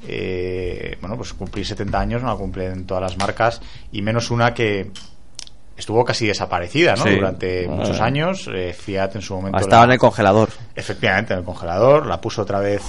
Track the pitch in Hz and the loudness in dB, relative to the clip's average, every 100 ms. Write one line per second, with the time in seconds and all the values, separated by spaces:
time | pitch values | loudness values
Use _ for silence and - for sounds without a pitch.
0 | 226 107 95 90 92 92 90 - - - | -8 -6 -4 -4 -4 -4 -4 -6 -8 -10
1 | 90 117 101 - 92 104 92 104 101 95 | -8 -8 -8 -10 -8 -6 -6 -6 -2 0
2 | 104 117 127 98 95 95 92 92 92 92 | 0 -2 -2 -4 -4 -6 -6 -6 -4 -4
3 | 92 92 101 - 117 - - - - 104 | -2 -2 -2 2 2 0 -10 -14 -10 -4
4 | 104 117 113 120 120 117 110 101 92 - | -2 0 0 2 2 2 0 0 -4 -10
5 | - - - - - - - - - 110 | -14 -14 -14 -14 -14 -14 -14 -12 0 2
6 | 117 110 107 95 92 90 87 139 170 104 | 2 2 0 0 0 -2 0 2 4 4
7 | 107 98 95 92 92 90 90 78 104 92 | 4 4 2 -2 -2 -2 -2 -2 -2 0
8 | 117 139 170 185 - 98 90 90 - 95 | 0 0 -2 -2 -4 -4 -4 -6 -4 -2
9 | 95 104 - 95 95 95 95 117 120 127 | -2 -4 -6 -6 -2 0 6 8 8 8
10 | 120 104 101 107 107 - 117 - - 98 | 4 6 6 6 4 0 -12 -10 -8 -2
11 | 107 95 110 92 92 87 85 90 123 147 | 2 2 0 -4 -4 -6 -2 4 6 6
12 | 131 117 113 - 101 101 101 101 | 4 -4 -4 -4 -2 0 0 0